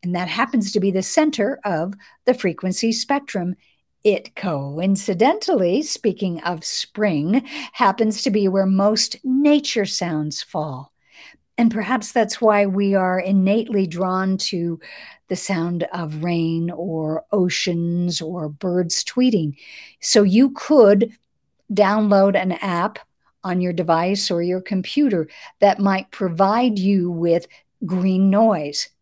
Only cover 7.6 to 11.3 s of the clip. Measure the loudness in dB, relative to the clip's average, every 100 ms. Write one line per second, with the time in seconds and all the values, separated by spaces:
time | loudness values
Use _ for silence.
7.6 | -14 0 0 2 0 0 0 2 2 2
8.6 | 2 2 2 2 -2 -6 -2 2 4 4
9.6 | 2 -2 -2 -2 -2 -2 0 -2 -2 -6
10.6 | -6 -8 -14 _ _ -20 -20